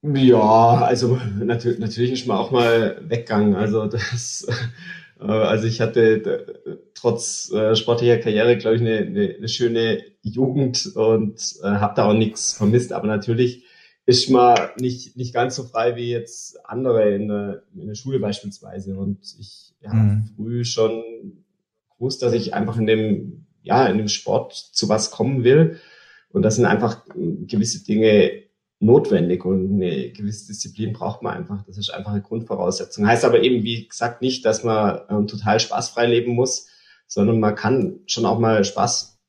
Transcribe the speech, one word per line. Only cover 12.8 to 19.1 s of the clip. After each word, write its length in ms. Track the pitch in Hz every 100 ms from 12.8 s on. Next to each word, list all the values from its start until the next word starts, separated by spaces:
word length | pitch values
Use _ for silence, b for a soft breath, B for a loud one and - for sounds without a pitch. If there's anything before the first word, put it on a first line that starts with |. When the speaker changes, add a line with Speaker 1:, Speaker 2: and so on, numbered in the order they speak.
| 123
Speaker 1:
Aber 140 | 90 104
natürlich 580 | 107 113 117 123 - b b b b -
ist 220 | 123 -
man 260 | 127 123 113 82 -
nicht, 380 | 127 123 - 127
nicht 160 | 120
ganz 240 | 135 131 135
so 80 |
frei 320 | 123 113 120 117
wie 140 | 120
jetzt 480 | 117 - - - - -
andere 460 | 117 131 113 107
in 140 | 101 104
der, 340 | 104 101 90 _
in 120 | 95 92
der 80 |
Schule 240 | 104 131 131
beispielsweise. 760 | 107 101 101 - - 92 98 95
Und 220 | 98